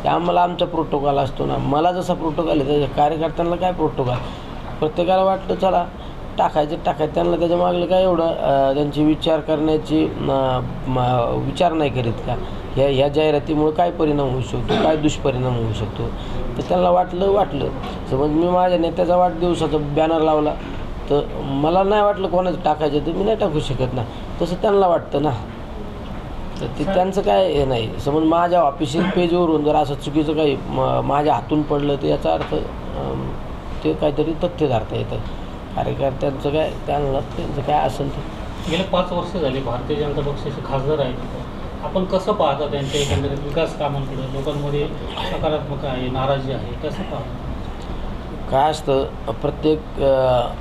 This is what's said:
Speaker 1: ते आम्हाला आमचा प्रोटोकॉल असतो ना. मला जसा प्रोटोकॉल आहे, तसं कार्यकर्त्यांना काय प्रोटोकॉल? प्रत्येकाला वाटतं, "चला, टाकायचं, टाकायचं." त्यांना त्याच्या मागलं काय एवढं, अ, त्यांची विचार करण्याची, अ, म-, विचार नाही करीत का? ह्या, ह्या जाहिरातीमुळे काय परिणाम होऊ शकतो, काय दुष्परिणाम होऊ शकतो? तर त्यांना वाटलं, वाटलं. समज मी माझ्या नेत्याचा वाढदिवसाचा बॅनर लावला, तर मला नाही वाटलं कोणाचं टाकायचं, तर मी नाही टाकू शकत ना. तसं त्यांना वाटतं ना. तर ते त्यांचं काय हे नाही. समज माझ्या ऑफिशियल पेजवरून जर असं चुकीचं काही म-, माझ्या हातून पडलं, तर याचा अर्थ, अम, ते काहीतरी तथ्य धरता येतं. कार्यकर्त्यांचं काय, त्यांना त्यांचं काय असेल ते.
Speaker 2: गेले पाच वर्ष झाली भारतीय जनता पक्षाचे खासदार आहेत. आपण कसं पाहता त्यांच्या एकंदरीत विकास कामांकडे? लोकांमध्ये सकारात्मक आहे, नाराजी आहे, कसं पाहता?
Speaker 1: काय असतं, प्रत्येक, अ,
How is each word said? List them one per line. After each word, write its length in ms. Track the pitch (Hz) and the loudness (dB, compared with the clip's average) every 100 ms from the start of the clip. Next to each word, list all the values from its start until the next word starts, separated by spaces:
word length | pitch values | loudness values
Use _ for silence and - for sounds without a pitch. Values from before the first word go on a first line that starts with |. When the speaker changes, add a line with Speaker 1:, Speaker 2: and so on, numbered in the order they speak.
Speaker 1:
ते 40 | 147 | 0
आम्हाला 340 | 156 175 175 | 0 2 2
आमचा 240 | 175 170 175 | 2 0 -2
प्रोटोकॉल 520 | 160 143 147 143 139 | -2 -2 0 2 0
असतो 280 | 131 - 139 | 0 -2 -2
ना. 100 | 131 | 0
मला 340 | 131 143 170 | 0 2 2
जसा 220 | 180 175 | 0 -2
प्रोटोकॉल 460 | 170 160 151 160 160 | -2 -2 0 0 2
आहे, 240 | 135 147 | 2 2
तसं 120 | 139 - | 2 2
कार्यकर्त्यांना 600 | 147 156 160 160 170 175 | 2 2 -2 0 -2 0
काय 160 | 185 | 0
प्रोटोकॉल? 440 | 175 151 - 123 120 - - - - - - | 0 -2 0 -2 -2 -6 -10 -10 -10 -10 -4
प्रत्येकाला 460 | 156 175 175 185 | -2 0 2 4
वाटतं, 300 | 190 190 190 | 4 0 -2
"चला, 320 | 180 190 180 175 - - - - - | 0 2 2 0 -8 -12 -10 -8 0
टाकायचं, 380 | 175 156 151 165 175 | 2 2 0 0 -2
टाकायचं." 280 | 170 151 | 0 0
त्यांना 220 | 170 170 170 | 2 2 2
त्याच्या 220 | 170 175 | 2 4
मागलं 280 | 180 175 170 | 2 2 2
काय 160 | 185 | 4
एवढं, 240 | 185 170 165 | 4 4 2
अ, 480 | - - 139 135 | 0 2 4 4
त्यांची 300 | 139 147 143 | 2 0 2
विचार 360 | 151 156 165 160 | 2 4 2 2
करण्याची, 640 | 151 156 156 156 - 156 | 2 0 2 2 2 2
अ, 560 | 156 - 143 135 131 127 127 123 131 | 2 0 0 2 2 0 -2 -6 -2
म-, 560 | 127 123 123 120 127 127 | 0 2 2 2 0 -2
विचार 260 | - 175 | 2 2
नाही 180 | 160 143 | 2 0
करीत 240 | 127 117 110 - | 0 -2 -4 -4
का? 80 | 113 101 - - | -4 -4 -6 -4
ह्या, 140 | 127 139 | 2 2
ह्या 200 | 131 143 | 4 2
जाहिरातीमुळे 640 | 139 156 143 139 151 156 | 4 4 2 2 2 2
काय 180 | 156 175 | 4 0
परिणाम 400 | 170 156 147 139 | 2 2 2 0
होऊ 100 | 127 | 0
शकतो, 440 | - 123 - - | -2 -4 0 2
काय 120 | 156 156 | 2 2
दुष्परिणाम 600 | 151 - 143 127 127 120 | 2 2 -2 0 0 0
होऊ 160 | 113 | -2
शकतो? 300 | 107 107 - 113 - - - - - | -2 -4 -4 -4 -4 -6 -4 -4 -4
तर 60 | 135 | 0
त्यांना 220 | 180 180 | 2 4
वाटलं, 400 | 180 180 180 196 | 4 2 0 2
वाटलं. 380 | 202 185 143 - - - - - | 2 2 0 -4 -4 -8 -8 -4
समज 180 | 131 147 | 0 2
मी 180 | 151 175 | 2 4
माझ्या 300 | 180 180 175 | 4 4 4
नेत्याचा 380 | 165 160 170 180 | 2 0 2 4
वाढदिवसाचा 600 | 180 165 175 165 160 151 | 4 2 0 2 0 0
बॅनर 420 | 147 147 160 165 | 0 0 2 4
लावला, 340 | 156 156 151 151 - - - - - | 4 4 2 -2 -8 -8 -8 -8 0
तर 100 | 143 - 135 | 0 0 -6
मला 380 | 139 139 156 180 | -4 0 2 4
नाही 200 | 196 214 | 4 4
वाटलं 260 | 208 190 190 | 4 2 0
कोणाचं 300 | 175 185 - | 0 0 0
टाकायचं, 340 | 156 151 156 147 | 0 2 2 0
तर 140 | 143 | 0
मी 120 | 170 | 0
नाही 120 | 202 214 | 0 2
टाकू 240 | 202 151 | 2 0
शकत 340 | 139 127 127 | -2 -2 -2
ना. 80 | 127 110 - - - | -2 -6 -8 -8 -4
तसं 120 | 175 | -2
त्यांना 320 | 180 - 202 185 | 0 2 4 6
वाटतं 360 | 160 - 143 | 4 0 0
ना. 80 | 151 117 - - - - - - - - - - - - | 0 -2 -6 -10 -10 -10 -10 -10 -10 -8 -8 -8 -6 -6
तर 60 | 123 - | -6 -2
ते 60 | |
त्यांचं 360 | 151 190 185 190 | 0 2 2 2
काय 320 | 196 196 190 | 4 4 4
हे 120 | 147 | 2
नाही. 360 | 135 120 113 - | 2 0 -2 -2
समज 220 | 139 151 | 0 2
माझ्या 380 | 160 170 175 175 | 4 4 4 4
ऑफिशियल 440 | 147 135 151 160 | 4 2 -2 0
पेजवरून 600 | 180 185 175 175 170 151 | 2 2 2 4 4 4
जर 100 | 147 | 4
असं 200 | 151 143 | 2 2
चुकीचं 380 | 139 147 147 151 | -2 0 0 2
काही 240 | 151 151 123 123 | 2 2 2 -2
म-, 320 | 127 131 127 | 0 2 2
माझ्या 300 | 127 139 147 | 2 2 4
हातून 280 | 127 - 151 | 2 2 0
पडलं, 340 | 151 147 143 139 | 2 0 0 0
तर 100 | 151 | 0
याचा 260 | 143 160 | 0 0
अर्थ, 220 | 165 - 151 143 - - 151 | 0 0 -4 -4 -8 -8 -6
अम, 360 | - 131 131 - - - - - | -4 -4 -6 -6 -8 -10 -8 -4
ते 80 | 156 | -2
काहीतरी 400 | 156 156 143 151 | 0 0 0 -2
तथ्य 340 | 156 175 - 147 | 0 -4 0 0
धरता 300 | 113 - 117 | 0 -2 -6
येतं. 200 | 113 117 - - - - - - | -4 -6 -6 -8 -10 -10 -8 -4
कार्यकर्त्यांचं 720 | 123 123 135 131 147 135 147 | -4 0 -2 0 -2 -2 -2
काय, 200 | 151 156 - - | 0 -2 -4 -4
त्यांना 340 | 147 143 135 | -2 0 -2
त्यांचं 400 | - - 165 143 | -4 -6 -4 -4
काय 260 | 127 151 147 | 0 2 0
असेल 300 | - 143 131 | -2 -4 -4
ते. 40 | - - - - - | -8 -8 -10 -8 -4
Speaker 2:
गेले 120 | 170 | -2
पाच 300 | 190 180 180 | 0 0 0
वर्ष 240 | 175 - 180 | -2 -4 -2
झाली 240 | 143 131 | 0 -2
भारतीय 360 | 127 120 - 147 | -2 -4 -2 -2
जनता 240 | 147 147 | 0 0
पक्षाचे 440 | 143 139 147 139 - | -2 -4 -6 -6 -4
खासदार 300 | 135 131 156 | -2 0 0
आहेत. 160 | 127 127 - - - - - - | 0 -2 -6 -8 -8 -8 -8 -8
आपण 200 | 196 190 | -4 -2
कसं 280 | 185 190 202 | 0 0 0
पाहता 340 | 208 156 139 147 | 2 2 2 -2
त्यांच्या 340 | 143 139 147 | -2 -2 -2
एकंदरीत 380 | 139 139 135 139 | 0 0 0 -4
विकास 400 | 143 165 156 - | -2 0 -2 -2
कामांकडे? 540 | 147 139 131 127 131 | -2 -2 -4 -6 -6
लोकांमध्ये 560 | 135 139 143 143 143 143 - - - - | -4 -4 -2 -2 -2 -2 -4 -8 -6 -4
सकारात्मक 520 | 165 156 151 - 139 | -2 -2 -2 -4 -6
आहे, 260 | 143 127 127 | -4 -4 -2
नाराजी 420 | 131 135 135 131 | -2 0 0 -2
आहे, 360 | 131 104 - 151 | -4 -6 -6 -6
कसं 140 | 143 | -6
पाहता? 280 | - 135 120 - - - - - - - - - - - - | -6 -6 -8 -8 -8 -6 -8 -8 -8 -6 -6 -6 -8 -8 -2
Speaker 1:
काय 200 | 131 151 | 2 2
असतं, 340 | 147 - 135 131 - - | 0 0 0 0 -6 -6
प्रत्येक, 500 | 113 143 143 151 151 - - | -4 -4 0 0 0 -2 0
अ, 420 | 139 135 131 123 120 - | 2 4 4 2 0 -6